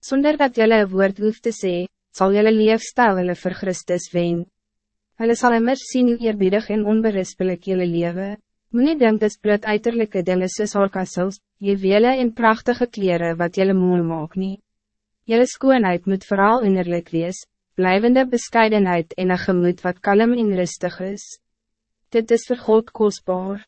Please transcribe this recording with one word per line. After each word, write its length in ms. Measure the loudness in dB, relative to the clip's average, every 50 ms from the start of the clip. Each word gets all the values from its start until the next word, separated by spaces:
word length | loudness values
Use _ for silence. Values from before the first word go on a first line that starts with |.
| -8
Sonder 320 | -2 -2 0 2 2 2 2
dat 160 | 0 0 2 2
julle 220 | 2 4 4 4 2
'n 60 | 2
woord 300 | 2 0 0 0 0 0 -2
hoef 160 | -2 -2 -2
te 120 | _ -6 -6
sê, 200 | -4 -4 -4 -2 -2 -4 -6 _ _ _ _
sal 240 | _ 0 0 2 4
julle 160 | 4 4 4
leefstyl 720 | 4 4 4 4 2 2 -2 -6 -2 2 2 2 2 0
hulle 160 | -2 -4 -4 -4 -6
vir 120 | -8 -8 -6
Christus 480 | -6 -6 -6 -6 -6 -4 -4 -4 -4 -4 -4
wen. 280 | -2 -2 0 -2 -4 -6 _ _ _ _ _ _ _ _ _ _ _ _ _ _ _
Hulle 160 | 0 0 0
sal 180 | 2 2 2 2
immers 300 | 2 2 0 -2 -2 -6 -6
sien 180 | -2 0 2 2
hoe 100 | 2 0
eerbiedig 480 | -2 -4 -2 0 0 0 0 0 -2 -2
en 120 | -4 -4 0
onberispelik 840 | 0 0 0 0 0 -2 -2 -4 -6 -6 _ -4 -4 -4 -4 _ -4
julle 180 | -2 -2 -2
lewe. 500 | -2 -2 -2 -2 -4 -4 -6 -8 -8 -10 -12 _ _ _ _ _ _ -2
Moenie 260 | 0 0 0 2 2
dink 220 | 2 2 2 2
dis 180 | 0 -2 -4 _
bloot 260 | _ -2 -2 0 -2
uiterlike 600 | -2 -4 -2 -2 -2 -2 -2 -4 -2 -4 -4 -2
dinge 240 | -2 -2 -2 -2 -4
soos 260 | -4 -4 -6 -4 0
haarkassels, 640 | 0 0 0 0 -6 -8 -6 -4 -4 -4 -4 -6 -10 _ _ _ _
juwele 560 | -4 -4 -2 0 0 2 2 4 4 2 2 0 -2
en 100 | -4 -2
pragtige 560 | 0 0 0 0 0 -2 -4 -2 -2 -2 -6
klere 460 | -4 -4 -2 -2 0 0 -2 -4 -2
wat 180 | -2 -4 -4 -2
julle 200 | 0 0 2 2
mooi 280 | 2 2 2 2 2 0
maak 320 | -2 -4 -6 -8 -10 -8
nie. 240 | -8 -8 -8 -8 -12 _ _ _ _ _ _ _ _ _ _ _ _ _ -2
Julle 160 | 2 2 2
skoonheid 600 | 2 0 -2 2 2 4 4 4 2 0 -2 -2
moet 180 | -2 -4 -4 -2
vooral 420 | -4 0 2 4 4 4 2 2
innerlijk 420 | 0 0 0 0 -2 -4 -4 -6 -4
wees, 280 | -4 -4 -4 -4 -6 -10 -14 _ _ _ _ _ _ -2
blijvende 480 | 0 2 2 2 4 4 4 4 2
bescheidenheid 880 | 2 0 -4 -4 -2 2 2 2 4 4 2 2 2 2 -2 -2 _ -6
en 140 | -4 -2 0
'n 140 | 0 0 0
gemoed 340 | 0 0 2 2 0 0 -2 -4
wat 160 | -6 -6 _
kalm 320 | _ 2 2 4 4 2 2
en 240 | 0 0 0 0
rustig 440 | -2 -2 -4 -6 -6 -8 -8 -6 -6
is. 420 | -10 -10 -10 -12 -14 -20 -20 _ _ _ _ _ _ _ _ _ _ _ _ _ _ _ -4
Dit 160 | -4 0 2 0
is 80 | 0 0
vir 140 | -2 -6 -6
God 300 | 0 2 2 2 2 0 _
kosbaar. 720 | -2 -2 -2 -2 -4 _ -4 -4 -4 -4 -6 -8 -10 -12